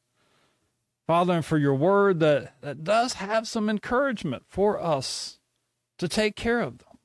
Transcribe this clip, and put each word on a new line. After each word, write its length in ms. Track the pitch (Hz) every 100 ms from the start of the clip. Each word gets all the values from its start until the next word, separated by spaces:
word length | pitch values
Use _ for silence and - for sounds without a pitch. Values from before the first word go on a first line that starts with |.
| _ _ _ _ _ _ _ _ _ _ -
Father, 280 | 170 180
and 100 | 175
for 140 | 147 156
your 160 | 143
word 440 | 135 165 202 202 175
that, 340 | 156 143 - _
that 200 | 147 139
does 320 | 160 220 247
have 320 | - 196 226 233
some 220 | 226 214
encouragement 720 | 214 - 247 277 214 165 120 _
for 340 | - 202 180
us 560 | 170 143 - - - - _ _ _ _ _ -
to 100 | 180
take 260 | - 214
care 260 | - 233 240
of 180 | 151 120
them 180 | _ -